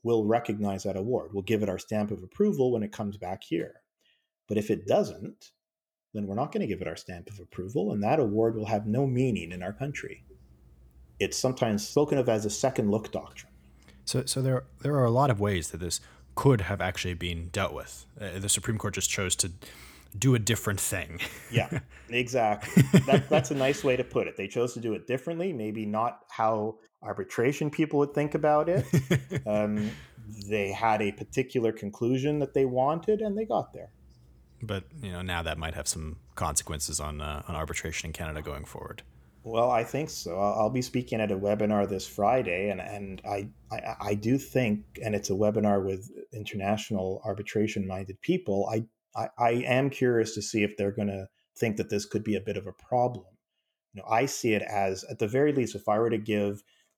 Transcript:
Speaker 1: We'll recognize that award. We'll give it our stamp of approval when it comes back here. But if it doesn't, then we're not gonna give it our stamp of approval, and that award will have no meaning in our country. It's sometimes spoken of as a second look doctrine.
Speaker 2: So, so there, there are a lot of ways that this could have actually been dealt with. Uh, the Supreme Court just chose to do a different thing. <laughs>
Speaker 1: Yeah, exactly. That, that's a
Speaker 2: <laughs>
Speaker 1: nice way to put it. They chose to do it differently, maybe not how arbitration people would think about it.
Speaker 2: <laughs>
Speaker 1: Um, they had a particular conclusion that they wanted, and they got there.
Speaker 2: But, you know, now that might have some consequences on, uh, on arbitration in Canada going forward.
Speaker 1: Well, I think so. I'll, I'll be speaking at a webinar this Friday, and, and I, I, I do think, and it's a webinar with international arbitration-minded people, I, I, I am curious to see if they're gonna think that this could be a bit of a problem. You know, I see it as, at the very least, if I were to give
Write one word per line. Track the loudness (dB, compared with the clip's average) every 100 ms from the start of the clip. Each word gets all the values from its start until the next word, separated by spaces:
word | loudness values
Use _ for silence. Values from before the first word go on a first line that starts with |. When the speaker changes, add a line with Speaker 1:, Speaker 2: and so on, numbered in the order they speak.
Speaker 1:
We'll | 2 4
recognize | 4 2 2 -2 -2 -2
that | -4 -2
award. | 0 -2 -2
We'll | -6
give | 0 0
it | 0
our | -2
stamp | -2 -2 -2
of | -4
approval | -6 2 2 4 2
when | 2
it | -2
comes | -6 -6 -6
back | -8 -8
here. | -4 -4 -4 -10 _ _ _ _ _ _ -4
But | -2
if | 0
it | 0 2
doesn't, | 2 2 -4 -14 -16 -20 _ _ _ _ _ _
then | -8 -4
we're | -2
not | -2
gonna | -2 -2
give | -4
it | -6
our | -8
stamp | -12 -14 -12
of | -16
approval, | -14 -10 -4 -2 0
and | 0
that | 2 4
award | 4 4 2
will | 2 0
have | 0 2
no | 2 2
meaning | 2 2 0 -4
in | -6
our | -8
country. | -6 -6 -6 -10 -14 -20 -20 -20 -20 -20 -20 -20 -20 -12 -2
It's | -2 0
sometimes | 0 2 2 0 2
spoken | 2 4 4
of | 4
as | 2
a | 0
second | 0 0 2 2
look | 2 0
doctrine. | -10 -10 -18 -20 -20 -20 -20 -20 -16
Speaker 2:
So, | -4 -4 -2
so | 0
there, | 0 0 -2 -6
there | 0 4
are |
a | 6
lot | 6 4
of | 4
ways | 2 2 -2
that | -6
this | -4 -6 -8 -20 -12
could | 2 4 4
have | 2 0
actually | -2 -2 -4
been | -4 -4 -4 -4
dealt | -2 -2
with. | -4 -12 -16 -18 -12
Uh, | -10 -6
the | -2
Supreme | 0 0 -2
Court | -2
just | -2 -2
chose | 0 0 0
to | -4 -6 -18 -20 -20 -20 -14 0
do | 4
a | 4
different | 4 0 0 -2
thing. | -2 -4 -6 -8 -10 -10
<laughs> | -2
Speaker 1:
Yeah, | 0 0 -4 -8 -18 -4
exactly. | -2 0 2 2 0 2 4 8 6 6
That, | 4 6
that's | 2 2
a |
Speaker 2:
<laughs> | 2 2
Speaker 1:
nice | 2
way | 2 2
to |
put | 2 0 -2
it. | -4
They | -4
chose | 0 -2
to | -2
do | -4
it | -4 -2
differently, | -4 -4 -4 -4
maybe | -4 -4 -4 -2
not | 0 0 -2 -10
how | 0 2 2 -2 -6 -16 _
arbitration | -8 -6 -4 2 2 2 -2
people | 0 2 2
would | 2
think | 2 0
about | 2 4 4 4
it. | 2 4
Speaker 2:
<laughs> | 2 4 0 0 -4 0
Speaker 1:
Um, | 0 2 0 -2 -6 -16 -18 -16 -12 -2
they | 0 0
had | 0 2 2
a | 0
particular | -2 -6 -2 0 2 0
conclusion | 0 -6 -2 0 2 2 0
that | 0
they | 2
wanted, | 2 2 0 0 0 0
and | 0 -2
they |
got | -2 -2 -4
there. | -10 -16 -20 -20 -20 -20 -20 -20 -12
Speaker 2:
But, | -6 -6 -6 -12
you | -10
know, | -6
now | -4 -2
that | -2 -2
might | -4
have | -4 -4
some | -4 -6 -10 -12
consequences | -4 -2 -2 -2 -6 -4 -6
on, | -6 -6
uh, | -6 -8 -6
on |
arbitration | -4 -4 -6 -6 -6 -8
in |
Canada | -6 -6 -6
going | -8 -10
forward. | -10 -12 -12 -14 -18 -20 -20 _
Speaker 1:
Well, | -4 2 4
I | 4
think | 2 -2 -4
so. | -6 -6 0
I'll, | 2
I'll | 4 2
be | 2
speaking | -2 -2 -2 0
at | 0
a | 2
webinar | 2 2 4 4 2
this | -2 -6
Friday, | 0 4 4 2 0 -2
and, | -2
and | -6 -10 -10 -10 -6
I, | -6 -6 -12 -12
I, | -10 -8 -6
I | -2
do | 0 2 2
think, | 2 2 2 0 -4 -6
and | -2 -2
it's | 0
a |
webinar | 2 4 4 4 4
with | 2 -4 -8 -14 -12
international | -12 -8 -4 -2 -2 -2 -2 -2 -4
arbitration-minded | -4 -6 -2 0 0 0 -4 -6 -8 -8
people, | -2 0 2 0 0
I, | -2 -4 _ _ -6
I, | -6 0
I | 2 2 2
am | 2 2
curious | 2 4 4 2 -2
to |
see | -2 0
if | 0 0
they're | -2
gonna | 0 -4 -4 -10 _ _ -4
think | -2 -2
that | -2
this | -4 -2
could | -4
be | -2 -2
a |
bit | -2 -6
of | -8
a |
problem. | -14 -2 0 0 -2 -14 _ _ _ _ _ _
You | -12
know, | 0
I | 2 2
see | 0 2
it | 2
as, | 2 0 0 -2 -6
at | -4
the | 0
very | 2 2
least, | 2 0
if | -2 0
I | 2
were | 2
to | 0
give | 0 0 0 -4 _ _ _